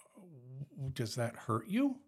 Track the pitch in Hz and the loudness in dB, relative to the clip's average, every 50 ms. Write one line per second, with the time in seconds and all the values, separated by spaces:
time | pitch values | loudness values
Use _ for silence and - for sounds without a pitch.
0 | - - _ - 185 180 160 131 123 127 131 135 143 - 302 208 135 131 131 - | -20 -20 _ -20 -18 -16 -16 -16 -14 -12 -8 -8 -8 -8 -8 -6 -4 -4 0 0
1 | 120 107 - 127 117 117 - - - - 113 113 - - 180 233 277 285 254 262 | 0 0 2 2 0 0 0 -4 0 2 2 2 2 2 2 4 4 4 2 0
2 | - | -8